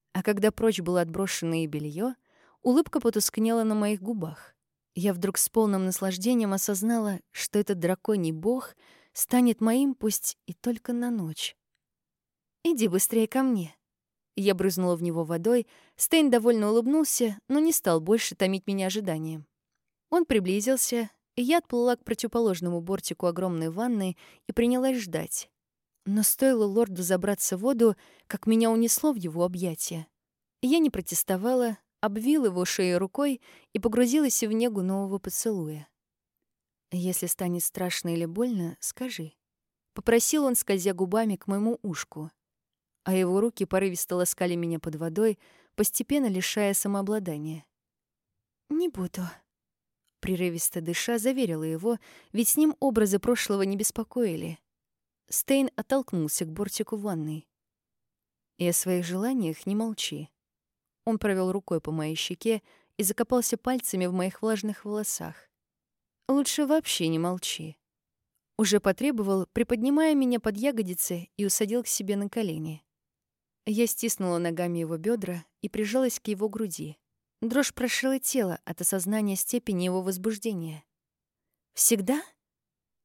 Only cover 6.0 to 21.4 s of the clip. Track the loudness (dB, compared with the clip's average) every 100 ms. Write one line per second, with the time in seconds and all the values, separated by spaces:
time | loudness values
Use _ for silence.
6 | -2 -2 2 2 2 0 0 0 0 0
7 | 0 -4 -8 -10 -2 0 0 0 0 0
8 | 0 0 0 -2 -2 -2 -4 -16 _ -20
9 | _ -8 0 4 4 4 2 4 2 0
10 | -2 -2 -4 -8 -12 -8 -4 -4 -4 -4
11 | -2 -2 -4 -6 -10 -10 _ _ _ _
12 | _ _ _ _ _ _ 0 2 2 2
13 | 2 2 2 2 2 0 -2 -10 _ _
14 | _ _ _ -2 2 2 2 2 2 0
15 | 0 -2 -2 -2 2 2 0 -8 _ -4
16 | 2 4 6 6 6 4 4 4 4 4
17 | 2 2 0 -2 -2 2 2 2 2 2
18 | 4 2 0 0 0 0 -2 -2 -2 -2
19 | -2 -4 -4 -8 -12 _ _ _ _ _
20 | _ 0 2 2 2 0 2 0 0 -2
21 | -4 -8 _ -4